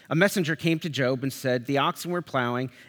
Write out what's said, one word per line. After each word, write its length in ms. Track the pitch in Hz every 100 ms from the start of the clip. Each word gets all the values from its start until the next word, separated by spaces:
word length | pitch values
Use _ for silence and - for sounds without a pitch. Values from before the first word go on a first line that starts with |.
| -
a 80 | 165
messenger 400 | 196 208 156 160
came 240 | 170 160
to 100 | 165
Job 320 | 131 127 131
and 100 | 135
said, 340 | - 131 123 120
"The 120 | 139
oxen 320 | 156 - 170
were 120 | 175
plowing 500 | - 135 120 123 127 -